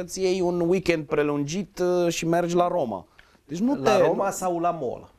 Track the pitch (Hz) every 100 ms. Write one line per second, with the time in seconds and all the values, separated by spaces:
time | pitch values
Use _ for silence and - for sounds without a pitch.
0 | 180 185 190 190 175 175 170 190 185 165
1 | 147 151 147 147 143 180 180 - 180 180
2 | 170 165 165 170 175 175 175 175 127 95
3 | - - _ _ _ 170 240 285 269 -
4 | 156 208 196 180 185 170 170 165 123 104
5 | -